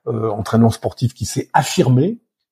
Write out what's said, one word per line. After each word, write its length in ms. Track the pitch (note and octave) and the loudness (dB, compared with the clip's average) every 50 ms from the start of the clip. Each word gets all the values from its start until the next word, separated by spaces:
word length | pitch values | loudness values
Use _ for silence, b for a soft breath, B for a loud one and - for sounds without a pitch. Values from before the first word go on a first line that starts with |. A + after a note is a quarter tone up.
| b | b
euh, 240 | A#2+ A#2 A2+ A2 A2+ | -6 -6 -4 -4 -4
entraînement 400 | G#2 G#2 G#2 - - A2+ A#2 A#2+ | -4 -4 -6 0 2 4 4 4
sportif 420 | - - - A#2 - - - C3 - | 2 0 -6 -8 -6 -2 -4 -4 -4
qui 140 | - G#2+ | -4 -10
s'est 220 | - - - - - - | -8 -6 -8 -8 -4 -2
affirmée 680 | - D3 - - F#3 E3+ - B2+ B2 C#3 F#3+ A#3 A#3 _ _ _ _ _ _ | -2 -2 -2 0 0 2 4 4 2 2 0 -2 -6 _ _ _ _ _ _